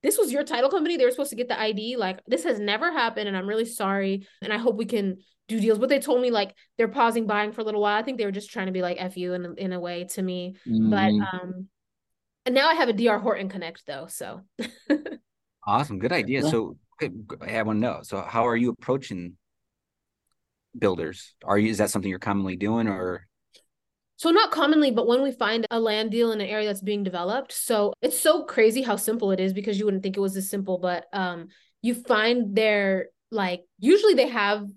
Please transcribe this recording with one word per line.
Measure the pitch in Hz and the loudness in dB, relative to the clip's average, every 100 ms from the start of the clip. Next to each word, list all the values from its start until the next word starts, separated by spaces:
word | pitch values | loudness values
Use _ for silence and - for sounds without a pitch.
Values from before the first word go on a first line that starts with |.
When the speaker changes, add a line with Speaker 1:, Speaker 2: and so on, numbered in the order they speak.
Speaker 1:
this | 294 453 | 0 2
was | 349 | 2
your | 262 | 0
title | 294 - 494 | -2 2 2
company. | 381 302 339 | 2 0 2
They | 247 | 2
were | |
supposed | 254 277 | 2 -6
to | 226 | -4
get | 240 | -4
the | 233 | -2
I | 220 | -2
D. | 208 220 247 | -2 -4 -4
Like, | 190 185 - | -4 -4 -2
this | 311 | -2
has | 349 220 | 0 -2
never | 208 214 339 | 0 0 0
happened, | 311 233 226 208 | 0 -2 -2 -4
and | 196 | -4
I'm | 190 | -2
really | 220 | -2
sorry. | 233 - 196 196 196 196 196 _ | -4 -4 -2 0 0 -2 -8 _
And | 214 | -4
I | 214 | 0
hope | 233 208 | 0 0
we | |
can | 208 208 196 185 _ _ _ | -2 -2 -2 -4 _ _ _
do | 220 | -2
deals." | 214 214 | 2 2
But | 247 | 4
they | 269 | 2
told | 277 247 | 2 0
me, | 247 | 2
like, | 226 202 - _ - | 0 -2 -6 _ -2
they're | 226 | -2
pausing | 233 233 226 220 | 2 2 2 0
buying | 208 208 | 0 -2
for | 214 | -4
a | |
little | 220 214 | -4 0
while. | 208 208 | 2 2
I | |
think | 226 254 | -2 -4
they | 208 | -4
were | |
just | 196 202 | -4 -8
trying | 233 190 | -6 -4
to | |
be | 185 | -2
like, | 180 180 | -2 -4
"F | 185 185 | -8 -6
you," | 180 | -6
in, | 180 175 - | -6 -6 -8
in | 190 | -6
a | 180 | -6
way | 175 175 180 | -6 -8 -8
to | - | -6
me. | 185 180 180 185 - | -4 -4 -8 -12 -2
But, | 220 220 208 196 | 2 4 4 4
Speaker 2:
Mm-hmm. | 208 196 185 | 2 0 -6
Speaker 1:
um, | 180 185 190 _ _ _ _ _ _ _ - | -10 -12 -14 _ _ _ _ _ _ _ 0
and | |
now | 254 294 | 2 4
I | |
have | 330 247 | 4 2
a | |
D | 208 233 | 2 2
R | 208 | 2
Horton | 226 208 196 | 0 -2 -4
Connect, | 196 165 165 - | -8 -10 -12 -14
though, | 139 175 | -12 -12
so. | - - 185 190 - | -12 -12 -14 -18 -12
<laughs> | 233 - _ 302 - - _ _ _ _ - | -12 -12 _ -2 -2 -14 _ _ _ _ 0
Speaker 3:
Awesome. | 107 147 98 | 0 0 -4
Good | 110 | -2
idea. | 175 107 135 | -2 0 0
Speaker 2:
Yeah. | 147 | 2
Speaker 3:
So, | 120 107 - _ _ | 0 -2 -10 _ _
okay, | 147 | -8
g-, | 90 104 - - 113 | -8 -16 -14 -6 -2
I | |
wanna | 107 107 | 0 0
know. | 120 85 | 0 -4
So | - 98 | -8 -8
how | 85 117 120 | -4 0 2
are | |
you | 117 123 | 2 0
approaching | 117 - 135 135 92 87 90 _ _ _ _ _ _ _ _ _ _ _ _ _ - | -2 -4 -4 -4 -10 -12 -16 _ _ _ _ _ _ _ _ _ _ _ _ _ 0
builders? | 104 90 80 - - _ | 0 2 -4 -8 -18 _
Are | - 101 | 0 2
you, | 110 | 2
is | 104 | 2
that | 107 | 0
something | 107 98 | 0 -2
you're | 92 | -4
commonly | 104 101 95 90 | -2 -2 -2 -4
doing, | 101 113 110 | -2 0 0
or? | 95 92 90 - _ _ - _ _ _ _ _ _ | -2 -4 -6 -12 _ _ -20 _ _ _ _ _ _
Speaker 1:
So | 330 | 4
not | 339 440 | 4 4
commonly, | 302 285 311 294 | 2 4 6 6
but | 226 226 | 4 2
when | 247 | 2
we | 277 | 2
find | 247 208 226 220 | 0 -2 0 0
a | 233 | 0
land | 226 214 220 | 0 0 0
deal | 226 233 | 2 0
in | 220 | 0
an | 196 | -2
area | 214 214 | -2 -2
that's | 196 | -4
being | 190 208 | -2 -2
developed. | 196 180 175 233 277 | -2 -2 -2 -4 -4
So | - - 220 202 - | -8 -2 2 2 0
it's | 254 302 | -2 2
so | 311 330 | 4 4
crazy | - - 226 226 | 2 4 4 4
how | 247 202 | 0 0
simple | - 226 202 | 0 0 0
it | 185 | 2
is | 190 | 0
because | 190 208 202 | -2 -2 0
you | 208 | 0
wouldn't | 196 | 0
think | 190 190 | -2 -2
it | |
was | 196 | -2
this | 190 190 | -2 -6
simple, | 208 190 180 | -6 -4 -2
but, | 185 175 - | -2 -2 -4
um, | 202 185 170 165 _ _ _ | -4 -4 -4 -12 _ _ _
you | 233 | -4
find | 240 - 220 220 247 214 | -4 2 2 4 2 0
their, | 202 220 208 196 190 - _ _ | 2 2 2 2 0 -4 _ _
like, | 220 190 180 _ _ | -4 -2 -4 _ _
usually | 214 403 427 | 6 6 8
they | 269 269 | 6 4
have | 233 202 214 202 | 2 2 0 -2